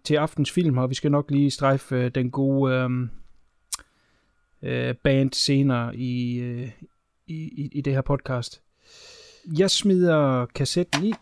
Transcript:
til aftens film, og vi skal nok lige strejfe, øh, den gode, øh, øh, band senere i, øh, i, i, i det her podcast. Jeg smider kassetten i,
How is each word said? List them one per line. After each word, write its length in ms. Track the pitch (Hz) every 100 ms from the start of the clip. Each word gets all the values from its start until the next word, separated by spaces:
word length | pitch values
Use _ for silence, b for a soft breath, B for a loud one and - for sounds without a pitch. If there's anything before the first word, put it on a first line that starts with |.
til 100 | -
aftens 360 | 151 156 - 139
film, 280 | - 165 127
og 120 | 127
vi 40 |
skal 160 | 131 151
nok 200 | 147 143
lige 200 | 139 143
strejfe, 460 | - 139 135 - 127
øh, 140 | 123
den 160 | 131 123
gode, 440 | 127 135 135 135
øh, 340 | 127 127 127 123 - - - _ _ _ - b b b b b b _ _
øh, 320 | 135 123 123
band 380 | 127 147 135 135
senere 640 | - - 139 139 123 117 113
i, 400 | 127 123 123 123
øh, 320 | 123 120 127 - - _ _ _ -
i, 80 |
i, 340 | 160 156 - 143
i 80 | 147
det 120 | 139
her 80 | 135
podcast. 600 | - 143 - 127 120 - _ B B B B B B B - 156
Jeg 120 | 190
smider 760 | - 202 185 175 156 143 127 123
kassetten 580 | - 139 - 180 147
i, 80 | 202 220